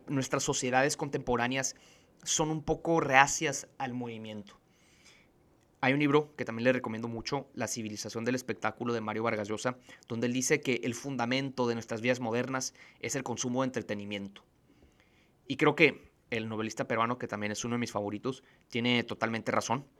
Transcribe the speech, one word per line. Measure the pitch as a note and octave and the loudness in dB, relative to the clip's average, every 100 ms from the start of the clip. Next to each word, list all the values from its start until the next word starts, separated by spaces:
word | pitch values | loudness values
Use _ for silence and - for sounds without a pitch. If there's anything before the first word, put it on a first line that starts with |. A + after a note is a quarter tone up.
| - | -2
nuestras | C#3 B2+ C#3 | -2 0 -2
sociedades | - C3+ B2+ B2+ C#3+ - | 0 0 2 4 4 0
contemporáneas | D3 D3 B2+ A#2+ A#2+ C3+ C3+ - - - _ _ | -4 -4 -2 0 0 0 -4 -6 -20 -20 _ _
son | - - D#3 | -4 0 0
un | D#3 | -2
poco | D#3 D#3 E3 E3 | -2 -2 2 2
reacias | C#3+ C3 C#3 - D3+ C3 - - | 8 8 8 4 -2 -2 -8 -10
al | C3 | -6
movimiento. | B2 A#2+ A2 A2 G#2+ - - _ _ _ _ - - _ _ _ _ _ - | -6 -6 -8 -10 -10 -12 -20 _ _ _ _ -20 -20 _ _ _ _ _ 0
Hay | C3 | 2
un | C#3+ | 4
libro | D3 D3 D3 - | 4 4 2 -6
que | |
también | A2+ A2+ B2 | -6 2 2
le | |
recomiendo | B2 A#2+ A2 A#2 | 2 0 -6 -6
mucho, | A#2 - C#3 - | -6 -4 -6 -6
La | - A2 | -6 -6
civilización | A#2+ G#2+ G#2 G#2+ A2+ A#2 | -4 -6 -8 -8 -4 -2
del | B2+ | -2
espectáculo, | B2 G#2+ A2 - A#2+ | -2 -2 -2 -2 -2
de | A#2 | -2
Mario | G#2+ G#2+ | -2 -2
Vargas | A2+ G#2+ G2+ | 0 0 -2
Llosa, | G#2+ B2 B2 - - - | -2 -4 -6 -16 -20 -8
donde | A2+ A#2+ | -2 0
él | |
dice | B2+ B2+ D3+ | 0 2 2
que | C#3+ A#2 | 2 0
el | C3 | -2
fundamento | A#2 C#3 B2+ A#2+ C3 C#3 B2+ A#2+ | -6 -6 -4 0 0 -2 0 0
de | A#2 | 0
nuestras | - A2+ | -4 -4
vidas | B2 B2+ | 0 0
modernas | A#2 A#2 B2+ C3 - - - - | 0 -2 -2 -4 -6 -10 -20 -10
es | A#2 C#3 | -6 -6
el | |
consumo | B2 A#2 B2+ B2 | -4 -4 -2 0
de | C3 | 0
entretenimiento. | A#2+ G#2 G#2 G2+ G2+ G2 - _ _ _ _ - _ _ _ _ _ - | -2 -4 -6 -4 -6 -8 -12 _ _ _ _ -20 _ _ _ _ _ -8
Y | B2+ | 2
creo | D3+ D3+ | 4 6
que | D3 - - _ - | 4 4 -16 _ -6
el | A2+ A2 | -6 -4
novelista | G#2+ G#2+ - C3 | -4 -4 -4 -2
peruano, | A2+ A#2 B2 | 2 2 0
que | A#2 | -4
también | G#2 G#2 | -4 -4
es | G#2 | -4
uno | A#2+ A#2+ | -4 -2
de | |
mis | A#2 | -2
favoritos, | G#2 G#2 G#2 B2+ C3 - _ - | -4 -4 -4 -6 -8 -14 _ -6
tiene | A#2 B2 B2 | -2 2 2
totalmente | A#2 G#2 A2+ A2+ A2+ | 2 -2 -2 0 2
razón. | A2 - B2+ - | 2 4 -2 -2